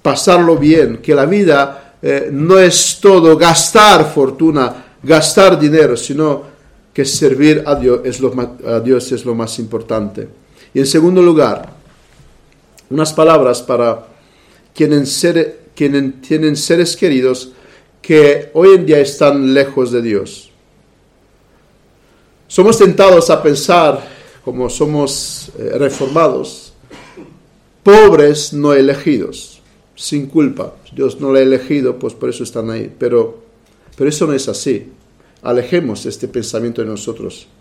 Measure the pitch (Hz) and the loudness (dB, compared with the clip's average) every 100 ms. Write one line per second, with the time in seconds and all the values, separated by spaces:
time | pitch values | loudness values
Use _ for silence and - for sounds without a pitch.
0 | - 135 - 180 170 160 147 160 131 113 | -2 -2 2 2 4 2 4 4 2 -2
1 | - 143 139 202 190 139 139 - - _ | -2 0 2 0 2 2 0 -6 -20 _
2 | 151 139 - 143 156 190 185 - - - | -4 -4 -4 -6 2 4 4 2 -4 0
3 | 202 190 165 156 165 165 - 226 214 185 | 4 6 6 4 4 2 0 4 4 4
4 | 151 151 135 - 160 151 123 - - _ | 2 0 -2 0 -2 0 -4 -6 -20 _
5 | 131 156 151 - 190 175 151 156 156 120 | 0 2 2 4 4 4 2 2 2 0
6 | - 143 156 139 - _ _ _ _ - | -6 -4 -2 -4 -8 _ _ _ _ -6
7 | 135 - 151 131 151 151 151 143 127 120 | -4 0 0 2 2 2 -2 -2 0 -2
8 | 131 117 127 127 120 - - 117 117 127 | -4 -4 -4 -4 -8 -10 -6 -4 0 -2
9 | 120 120 123 117 113 - 110 113 117 110 | -2 -8 -6 -6 -8 -10 -10 -10 -6 -6
10 | 104 98 - _ _ _ _ 131 135 160 | -6 -10 -16 _ _ _ _ -4 0 2
11 | 165 185 180 156 131 101 - - _ _ | 2 4 2 4 0 -2 -12 -20 _ _
12 | _ _ _ _ _ _ _ _ _ 139 | _ _ _ _ _ _ _ _ _ -4
13 | 156 - 160 160 127 123 - 123 117 113 | -4 2 4 4 2 -2 -2 -2 0 -2
14 | - _ _ _ _ _ _ - 151 147 | -10 _ _ _ _ _ _ -2 0 0
15 | 135 - 175 170 151 - _ - 143 139 | -2 -4 -2 0 -4 -6 _ -6 -2 -2
16 | 135 131 - 156 156 147 - 170 170 - | -4 -8 -6 -2 -2 -4 -2 0 0 -2
17 | 185 135 127 127 - - _ _ _ _ | -2 0 -2 -4 -8 -20 _ _ _ _
18 | - 156 147 143 147 160 185 190 156 147 | 0 4 4 2 -2 2 6 6 4 0
19 | 135 - 147 143 135 135 139 135 123 120 | 0 0 0 0 0 0 0 -2 -4 -4
20 | 117 101 98 - - _ _ _ _ _ | -4 -4 -6 -16 -20 _ _ _ _ _
21 | _ _ _ _ _ _ _ _ _ _ | _ _ _ _ _ _ _ _ _ _
22 | _ _ _ _ _ - 190 226 196 170 | _ _ _ _ _ 0 2 4 2 4
23 | 196 180 170 - 156 147 - 175 156 135 | 4 4 4 0 0 -2 0 0 2 -2
24 | - - - _ - 123 123 - 151 151 | -8 -20 -20 _ -12 -8 -8 -4 -4 -2
25 | 139 - - - - - 113 120 139 - | -4 -6 -12 -14 -18 -12 -8 -4 -4 -4
26 | 135 151 160 131 - - - _ _ - | -4 0 0 -2 -10 -14 -20 _ _ -20
27 | - - - _ _ _ _ _ - 208 | -20 -20 -20 _ _ _ _ _ 4 6
28 | 214 160 147 151 - 147 147 143 135 139 | 8 6 4 2 -6 -4 0 2 2 0
29 | - 135 90 - - _ _ _ _ _ | -2 -4 -4 -12 -20 _ _ _ _ _
30 | - 147 135 160 143 - - - _ - | -8 -8 -4 -2 -2 -4 -12 -14 _ -6
31 | 135 - 143 135 131 131 - 147 127 123 | -6 -4 -2 2 2 0 -2 -4 -4 -6
32 | 123 - 127 120 120 120 113 113 104 - | -10 -8 -10 -8 -10 -10 -10 -10 -12 -8
33 | 123 120 110 - _ _ _ _ _ _ | -2 -2 -2 -8 _ _ _ _ _ _
34 | 139 151 165 139 127 101 - 113 - _ | -4 -2 -4 -4 -6 -8 -6 -8 -8 _
35 | _ _ _ _ - 123 - 175 151 104 | _ _ _ _ -6 -4 -2 -4 -6 -10
36 | 123 - 120 127 110 113 117 117 110 107 | -12 -12 -10 -10 -8 -8 -8 -8 -10 -10
37 | 110 113 101 - _ _ | -12 -12 -14 -16 _ _